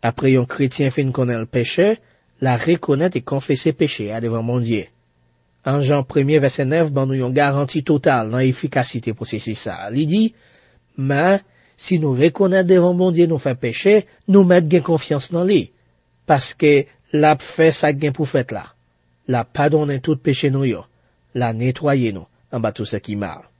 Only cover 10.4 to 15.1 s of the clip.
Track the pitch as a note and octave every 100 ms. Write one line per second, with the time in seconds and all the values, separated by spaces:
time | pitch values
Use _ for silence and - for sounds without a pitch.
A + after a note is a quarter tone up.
10.4 | _ _ _ _ _ - C3+ C#3 E3+ G3
11.4 | _ _ _ _ - F#3 D#3 B2+ D#3 -
12.4 | G3 F#3+ F3+ F#3 F3 F3+ F#3 E3+ E3+ D#3+
13.4 | C#3+ B2+ A#2+ A2+ G3 G#3 - _ - G3
14.4 | F#3 F3+ D#3+ F3 - D#3+ -